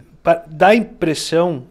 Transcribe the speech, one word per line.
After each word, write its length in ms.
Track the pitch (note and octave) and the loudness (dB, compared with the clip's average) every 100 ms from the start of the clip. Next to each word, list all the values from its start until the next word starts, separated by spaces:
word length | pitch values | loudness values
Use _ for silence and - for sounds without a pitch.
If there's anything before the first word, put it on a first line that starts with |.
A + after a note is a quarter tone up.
| _ _ | _ _
pa-, 220 | E3+ E3+ D#3 | -2 -2 -4
dá 200 | D3+ F#3 | 0 2
a 80 | A#3 | 4
impressão 880 | G3+ - D#3+ D3 - E3 F3 C#3+ B2 | -2 -6 -6 -4 -4 -2 -2 -4 -12